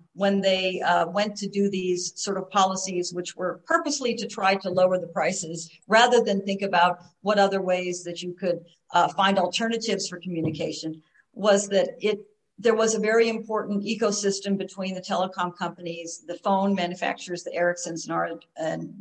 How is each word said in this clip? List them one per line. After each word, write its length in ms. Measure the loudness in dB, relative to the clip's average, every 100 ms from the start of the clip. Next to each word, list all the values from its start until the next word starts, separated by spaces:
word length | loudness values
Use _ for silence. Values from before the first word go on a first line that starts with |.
| _
when 280 | 0 2 4
they, 400 | 2 2 0 0
uh, 260 | 2 2 2
went 300 | 0 -2 -4
to 100 | -4
do 220 | 0 2
these 420 | 2 0 -2 -2 -6
sort 200 | -4 -4
of 120 | 0
policies, 640 | 2 4 2 -4 -4 -4
which 240 | -6 -10 -6
were 240 | -6 -6 0
purposely 480 | 0 0 -2 -2 -2
to 120 | -4
try 280 | -2 0 0
to 140 | 0
lower 300 | 4 4 4
the 80 | -4
prices 640 | -2 -2 -2 -6 -10 -12 -14 2
rather 340 | 6 8 6
than 200 | 4 0
think 200 | -2 -4
about 380 | 0 4 4 2 -10 _
what 180 | 0 4
other 220 | 4 2
ways 420 | 0 0 0 -6
that 180 | -8 -8
you 120 | -10
could, 260 | -6 -4 -4 -6 _ _
uh, 140 | 2 2
find 320 | 4 2 4
alternatives 720 | 2 0 -2 -2 -2 -4 -4
for 100 | -8
communication, 840 | -8 -4 -4 -4 -6 -6 -8 -10 _ _ _
was 380 | -2 4 4 4
that 220 | 2 0 0
it, 180 | -2 -2 -8 _ _ -2
there 180 | 2 4
was 200 | 4 2
a 40 |
very 300 | 2 4 4
important 520 | 0 -2 -4 -2 -2 -2
ecosystem 720 | 0 0 2 0 -2 -2 -2
between 360 | -4 -6 -6
the 60 | -6
telecom 560 | -4 -2 -2 -2 -6 -4
companies, 680 | -8 -6 -10 -10 -10 -14 -12
the 80 | -6
phone 400 | 0 2 2 0
manufacturers, 720 | 0 -2 -4 -4 -6 -8 -6
the 60 |
Ericssons 520 | 0 0 0 -6 -8
and, 80 | -6
our, 200 | -4 -4 -6 _ -8
and 360 | -6 -6 -8 -12